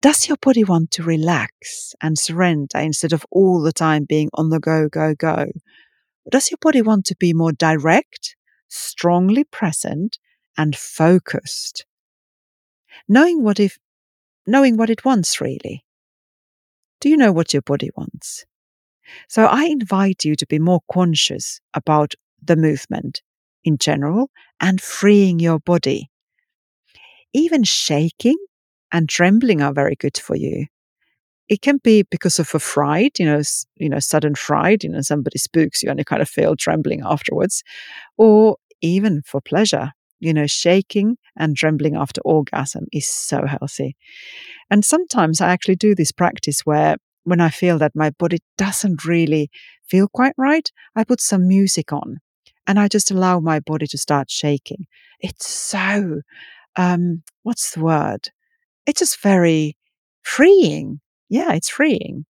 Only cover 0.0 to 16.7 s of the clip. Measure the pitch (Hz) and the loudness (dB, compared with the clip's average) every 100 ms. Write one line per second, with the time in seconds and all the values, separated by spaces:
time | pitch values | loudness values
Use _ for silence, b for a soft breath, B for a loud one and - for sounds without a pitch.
0 | 180 302 - 302 - 240 208 170 165 - | 4 2 -2 -2 2 2 4 2 0 -4
1 | 165 165 160 165 110 _ - - - - | -2 -2 0 -2 -4 _ -18 -16 -16 -8
2 | 156 156 - 165 185 156 139 - 156 151 | -4 -4 -4 0 0 0 -4 -6 -4 -4
3 | 160 160 - - 190 180 156 - 160 151 | -2 -4 -2 2 4 4 0 0 0 0
4 | 147 151 151 - 156 160 156 160 151 160 | 0 0 0 -2 0 0 0 0 0 0
5 | 156 151 160 - 143 - _ b b b | -2 -2 -2 -2 -4 -8 _ b b b
6 | b _ - 254 - - 320 285 220 214 | b _ -2 0 0 -2 2 2 4 2
7 | 190 180 175 165 165 151 160 160 151 190 | 0 -2 0 2 0 0 0 0 2 2
8 | - - - - _ _ _ - - - | 0 -14 -16 -18 _ _ _ -14 -14 -4
9 | 175 175 185 226 294 - 180 156 - 143 | 0 2 2 2 0 -4 -4 -4 -6 -6
10 | 202 - _ _ _ - 151 135 - - | -6 -10 _ _ _ -4 -2 -2 -10 0
11 | 160 180 - - - - - - - _ | 4 4 2 -10 -10 -12 -10 -14 -18 _
12 | _ _ _ _ _ _ _ _ _ B | _ _ _ _ _ _ _ _ _ B
13 | _ 214 330 339 220 202 202 - _ _ | _ 4 4 4 0 2 0 -2 _ _
14 | _ _ _ _ - 262 269 220 226 226 | _ _ _ _ 0 4 4 4 0 0
15 | 262 247 165 - - 131 - 135 _ _ | 2 0 0 -4 -6 -8 -12 -14 _ _
16 | _ _ _ _ _ _ _ | _ _ _ _ _ _ _